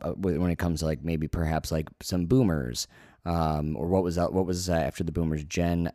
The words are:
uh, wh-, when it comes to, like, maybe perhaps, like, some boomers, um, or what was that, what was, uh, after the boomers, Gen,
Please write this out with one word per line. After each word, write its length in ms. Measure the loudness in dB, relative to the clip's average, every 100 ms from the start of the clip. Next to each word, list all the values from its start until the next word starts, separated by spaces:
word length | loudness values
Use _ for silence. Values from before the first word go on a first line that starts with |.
uh, 100 | -8
wh-, 260 | -2 -2 0
when 100 | 0
it 80 | 0
comes 220 | 0 0
to, 60 | -2
like, 160 | -2
maybe 220 | -2 -2 -2
perhaps, 440 | -2 0 0 0
like, 160 | -4 -4 -8
some 260 | -4 -2 4
boomers, 600 | 4 4 2 -2 -6 -8 -12 -20 -12
um, 520 | -4 0 2 0 -2 -2
or 120 | 0
what 160 | 2
was 100 | 2
that, 180 | 0 0
what 140 | 0 0
was, 240 | -2 0
uh, 40 |
after 280 | 2 0 -2
the 80 | -4
boomers, 320 | 0 0 -2
Gen, 480 | -2 0 2 2 0